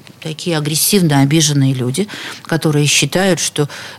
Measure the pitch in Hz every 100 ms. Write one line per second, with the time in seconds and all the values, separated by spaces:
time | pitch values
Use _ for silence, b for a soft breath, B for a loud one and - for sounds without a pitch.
0 | - - 160 156 180 160 151 156 - 208
1 | 170 143 139 160 151 143 135 131 123 135
2 | 208 B B B - 165 165 147 147 -
3 | 151 175 190 165 - - 143 B B